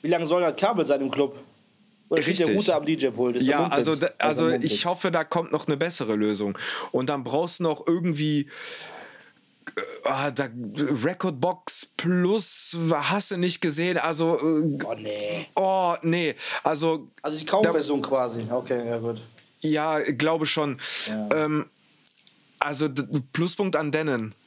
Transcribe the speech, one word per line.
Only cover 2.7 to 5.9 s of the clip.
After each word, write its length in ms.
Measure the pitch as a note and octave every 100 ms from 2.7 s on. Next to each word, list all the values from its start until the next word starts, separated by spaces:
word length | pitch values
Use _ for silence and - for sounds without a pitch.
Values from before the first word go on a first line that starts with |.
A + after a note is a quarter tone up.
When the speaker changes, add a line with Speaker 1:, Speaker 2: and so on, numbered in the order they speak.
| D#3+
Speaker 1:
am 60 | D3
D-J-Pult? 500 | D#3 C3 A2+ B2 A#2+
Ist 100 | C3
ja 60 |
Speaker 2:
Ja, 60 | C#3+
Speaker 1:
Mumpitz. 160 | - C#3 B2+
Speaker 2:
also 60 |
da, 120 | D3+ E3
Speaker 1:
Das 40 |
ist 80 | -
ja 60 | D3+
Speaker 2:
also 180 | D3 -
Speaker 1:
Mumpitz. 220 | B2 D#3+
Speaker 2:
ich 140 | G#3 E3+
hoffe, 240 | F3+ F#3
da 100 | E3
kommt 280 | D#3 E3+ F3
noch 140 | D3+ -
eine 80 | C#3+
bessere 400 | E3